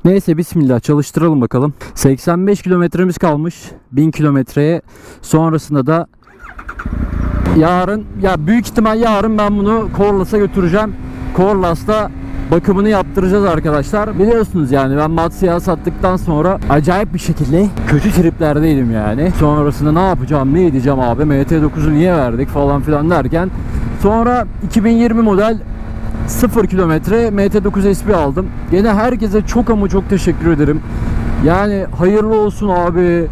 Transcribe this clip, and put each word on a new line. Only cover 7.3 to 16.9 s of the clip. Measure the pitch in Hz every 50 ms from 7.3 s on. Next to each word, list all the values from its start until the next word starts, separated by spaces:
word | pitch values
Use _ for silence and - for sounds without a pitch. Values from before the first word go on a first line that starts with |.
| - - - - 180
yarın, | 160 160 170 180 180 180 180 208 220 208 - - 208
ya | 190 190 185 160 151
büyük | 165 220 240 202
ihtimal | - - 247 214 220 220 226
yarın | 233 226 214 202 202 220 220 208
ben | 208 202 208 202
bunu | 196 208 220 226 220 190 -
Korlas'a | - 202 208 202 196 180 165 208 214
götüreceğim. | 202 190 - 196 180 170 165 208 220 214 - - - - - - - - -
Korlas'ta | - 180 202 214 190 185 175 165 147 - 208 214 214 208 180 - - - - - - - -
bakımını | 160 170 - 208 190 190 202 214
yaptıracağız | 214 196 175 139 143 202 185 185 190 208 202
arkadaşlar. | 190 165 151 - 160 147 147 135 - - 208 214 220 202 180
Biliyorsunuz | 196 220 233 226 214 - - 175 147 120
yani | 139 139 135 131 139
ben | 147 151 156
mat | 165 165 165 165
siyah | - - 190 175 170 170
sattıktan | - 170 165 160 - 175 156 - 196 185 180
sonra | 180 - - 156 147 165 180 196 - - -
acayip | 143 151 147 180